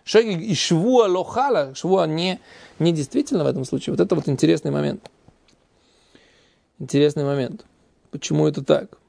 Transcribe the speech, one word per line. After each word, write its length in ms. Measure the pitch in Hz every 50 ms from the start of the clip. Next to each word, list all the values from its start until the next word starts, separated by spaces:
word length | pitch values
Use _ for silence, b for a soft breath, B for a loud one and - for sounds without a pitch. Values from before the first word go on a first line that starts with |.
| b
шогиг 360 | - - 214 226 220 190 165
и 140 | 180 226 175
швуа 540 | - - - 170 160 180 240 254 247 226 196
лохала, 680 | 180 185 175 - - 226 262 285 247 165 143 135 135
швуа 320 | - - 165 190 190 170
не, 340 | 156 156 160 175 185 185 - B B B B B B B -
не 140 | 156 170
действительно 520 | 170 156 139 - - 269 294 - 285 185 147
в 40 | 135
этом 180 | 135 139 131
случае. 280 | - - - - - -
Вот 60 | -
это 120 | 175 202 180
вот 140 | 156 139 -
интересный 440 | 139 127 - 156 165 151 - 151
момент. 380 | 139 143 147 147 - - - - - _ _ _ _ _ _ _ _ _ _ _ b b b b b b b b b b b b b b b b b b b b _ -
Интересный 460 | 156 123 - 143 147 147 147 156 143
момент. 420 | 139 143 139 127 117 - - - _ _ _ _ _ _ _ _ _
Почему 340 | - 147 - - 156 151 151
это 180 | 151 147 147 135
так? 360 | - 151 143 - - - - _